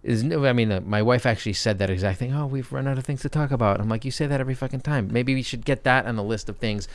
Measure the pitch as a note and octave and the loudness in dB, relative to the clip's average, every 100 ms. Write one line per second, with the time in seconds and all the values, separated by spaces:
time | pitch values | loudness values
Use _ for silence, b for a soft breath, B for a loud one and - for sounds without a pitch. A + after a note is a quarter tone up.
0 | - A2+ C3 E3 C#3 A#2+ A2 F#2+ F2 G#2 | -2 0 2 2 4 4 4 0 0 2
1 | A2 B2 B2+ G#2+ G#2+ F#2+ - G2 G2 F#2 | 4 4 2 0 -2 -2 0 0 0 0
2 | G2 F#2 B2 C#3+ C#3+ C3+ B2 C3+ C3+ C3+ | 0 -2 -2 -2 -2 -4 -6 -4 -2 -2
3 | C3 C3+ C#3+ D3+ C#3+ C3 G#2+ G2 G#2+ A2+ | -2 -4 -2 0 0 2 2 2 0 -2
4 | C3+ - D3 C#3 C3 B2+ C3 C3+ D3 C#3+ | -4 -2 0 0 -2 -4 -4 -4 -2 0
5 | G2+ A#2 B2 C3 B2 A#2+ B2+ C3+ C3+ C3 | 0 0 2 0 -2 -4 -2 0 2 2
6 | B2 A2+ G2+ A2 - G2+ A2+ G#2 - | 2 -2 -2 -4 -4 -4 -2 -2 -6